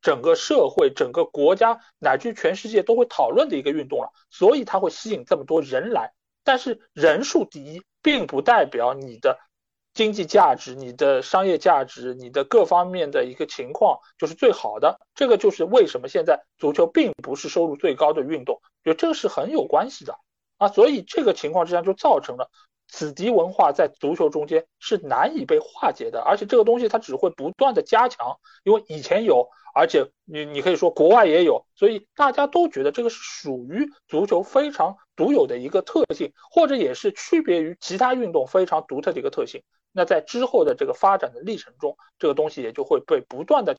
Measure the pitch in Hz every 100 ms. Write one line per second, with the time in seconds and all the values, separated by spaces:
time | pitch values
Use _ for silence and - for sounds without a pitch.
0 | - 135 160 160 - 285 131 - 139 135
1 | 127 127 120 143 147 190 226 226 _ _
2 | 143 135 233 214 165 190 220 214 202 233
3 | 240 - 123 190 302 147 139 151 135 127
4 | 131 - _ - 196 285 208 190 180 -
5 | 220 196 - 170 139 160 135 131 208 156
6 | 113 _ _ _ - 254 262 220 _ 147
7 | 160 160 277 320 202 151 139 170 - _
8 | 302 269 - 139 143 226 139 117 120 135
9 | 135 113 - - _ _ _ _ _ -
10 | 214 208 160 208 165 123 131 131 123 120
11 | 139 131 - 190 190 160 185 147 131 127
12 | 123 127 123 139 139 233 175 180 180 185
13 | 147 143 127 127 151 - 123 - 151 -
14 | _ _ 156 - 254 - 107 107 151 -
15 | _ - 262 202 208 - 170 240 180 -
16 | 131 180 165 151 - _ 147 147 165 330
17 | 240 - - 139 151 175 165 143 175 127
18 | 151 156 135 156 123 117 _ _ - 160
19 | 339 294 208 - 185 311 - 220 254 -
20 | - - _ _ _ - 202 196 269 254
21 | - - 240 - 151 175 170 175 180 190
22 | 302 156 - 123 - _ _ _ _ -
23 | 151 139 214 214 175 190 156 147 151 -
24 | 147 165 151 156 147 160 - _ - 202
25 | 147 123 208 320 - 151 - - 233 -
26 | 113 117 - 202 208 247 214 240 226 226
27 | - - 185 - 147 - 277 190 - 220
28 | 247 - 120 - _ _ 196 214 214 156
29 | - 185 226 127 123 _ - 143 165 151
30 | - _ - 151 147 143 175 160 175 -
31 | 160 233 - 160 170 - - _ 202 214
32 | - - 285 254 285 349 330 - 143 240
33 | 233 - - - 147 127 123 202 294 -
34 | _ 151 196 170 190 269 294 277 170 -
35 | _ - 196 285 131 123 127 190 - 320
36 | - 294 339 _ _ 339 294 262 156 -
37 | 202 - - 330 311 175 160 175 - 190
38 | 254 254 202 160 127 185 180 156 - 135
39 | 185 143 139 - 120 127 - _ _ 185
40 | 170 165 - 240 247 226 156 165 135 127
41 | 196 196 127 123 185 202 - _ 147 -
42 | _ _ 151 143 151 147 117 - 135 147
43 | - 143 - 127 170 277 -